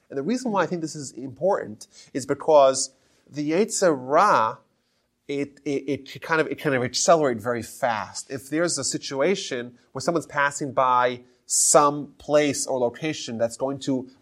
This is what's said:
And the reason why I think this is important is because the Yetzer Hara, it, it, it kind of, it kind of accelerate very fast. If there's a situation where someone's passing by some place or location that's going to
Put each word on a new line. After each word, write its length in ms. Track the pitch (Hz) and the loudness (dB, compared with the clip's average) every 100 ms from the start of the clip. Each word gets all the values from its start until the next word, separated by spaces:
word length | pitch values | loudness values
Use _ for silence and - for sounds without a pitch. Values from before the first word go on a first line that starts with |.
| _ | _
And 80 | 135 | -8
the 60 | |
reason 280 | 143 247 254 | -4 -4 -2
why 120 | 196 | -2
I 20 | 156 | -2
think 140 | 180 | -2
this 140 | 156 151 | -6 -10
is 160 | 135 | -12
important 720 | - 135 123 175 202 - 107 - - - | -12 -14 -2 0 0 -4 -12 -18 -20 -10
is 120 | - 123 | -8 -4
because 640 | 143 - 151 135 131 - _ _ _ _ | -4 6 8 8 4 -4 _ _ _ _
the 220 | 135 147 | -8 -2
Yetzer 460 | 165 226 - 185 143 | 0 0 2 2 2
Hara, 640 | 127 151 208 151 110 123 _ _ _ _ _ _ - | 2 4 6 4 2 -2 _ _ _ _ _ _ -8
it, 320 | 143 143 - - | -6 -6 -8 -6
it, 440 | 139 - 135 - - | -4 -2 -6 -6 -16
it 60 | |
kind 180 | - 160 | -2 0
of, 80 | 147 | 0
it 120 | 139 | -2
kind 160 | 156 131 | 0 0
of 80 | |
accelerate 580 | 123 - - 170 147 117 | 0 -2 4 4 4 0
very 220 | 110 120 | -2 -4
fast. 680 | 107 - 127 110 92 - - | -6 -4 -2 -2 -4 -10 -12
If 200 | 131 - | -12 -6
there's 280 | 151 170 147 | -2 -2 -2
a 60 | |
situation 960 | 127 147 - 139 151 196 - 127 120 - _ | -4 -6 -6 0 0 0 -4 -8 -8 -14 _
where 100 | 135 | -6
someone's 240 | 151 170 - | -2 -2 -2
passing 460 | 147 143 - 147 | 0 0 0 -4
by 500 | 123 131 127 127 123 - _ _ | 0 4 4 2 0 -12 _ _
some 680 | - - 165 147 147 143 _ | 0 4 6 4 0 -8 _
place 480 | - 147 147 135 - | 2 2 4 0 -2
or 140 | 131 | 0
location 580 | 120 120 160 147 - 113 | -2 -2 -6 -6 -8 -4
that's 200 | 117 - | -4 -2
going 220 | 135 139 | -6 -4
to 300 | - 131 127 - | -2 -4 -4 -6